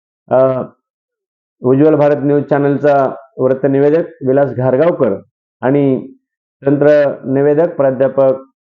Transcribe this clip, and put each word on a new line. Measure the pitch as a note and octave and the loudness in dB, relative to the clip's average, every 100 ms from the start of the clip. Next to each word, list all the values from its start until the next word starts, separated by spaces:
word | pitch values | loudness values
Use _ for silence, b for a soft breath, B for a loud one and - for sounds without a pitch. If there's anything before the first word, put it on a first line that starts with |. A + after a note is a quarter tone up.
| _ _ - | _ _ -2
अ, | B2+ C3 B2+ - _ _ _ _ _ _ _ _ _ | 0 2 -2 -8 _ _ _ _ _ _ _ _ _
उज्ज्वल | B2 C3+ D#3 | 0 2 2
भारत | D3+ D3 C#3+ | 2 0 0
न्यूज | C#3+ C#3+ | -2 -2
चॅनलचा | C#3 C#3+ C#3+ C#3 D3 C#3 C3 - - - | -2 -2 -2 0 0 0 0 -6 -14 -4
वृत्त | C3 C3 C#3 | -2 0 0
निवेदक | C#3 C#3+ D#3+ E3+ - C3 | 2 2 0 -2 -6 -2
विलास | C3+ C#3 | 0 0
घारगावकर | A#2+ C3 B2+ E3 D#3+ A#2+ G2 - _ _ _ | -2 0 2 0 0 -2 -4 -10 _ _ _
आणि | B2 C#3+ C#3 C3 C3+ - _ _ _ _ C3+ | -2 0 0 -2 -6 -18 _ _ _ _ -2
तंत्र | C#3+ D3 D3 C#3 - | 0 2 2 0 -4
निवेदक | C3 C3+ D3 D3 E3+ - | -4 -2 0 2 0 0
प्राध्यापक | C3+ B2+ C3 C3+ C3+ C3 - _ _ | -2 0 -2 0 0 0 -6 _ _